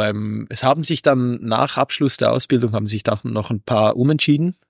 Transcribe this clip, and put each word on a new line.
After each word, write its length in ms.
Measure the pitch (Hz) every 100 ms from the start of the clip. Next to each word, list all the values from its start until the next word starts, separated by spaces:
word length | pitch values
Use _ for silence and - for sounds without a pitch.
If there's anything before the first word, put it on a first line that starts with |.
| 107
ähm, 380 | 104 107 107 107
es 140 | 113
haben 200 | 131 143
sich 180 | 156 156
dann 380 | - 131 123 120
nach 340 | 113 110 143 -
Abschluss 400 | 139 - 139 -
der 140 | 123
Ausbildung 420 | 120 - 131 117
haben 120 | 107 104
sich 140 | 107
dann 160 | - 107
noch 260 | 123 110 101
ein 120 | 107
paar 340 | - 113 107 117
umentschieden 580 | 131 156 - 147 170 - _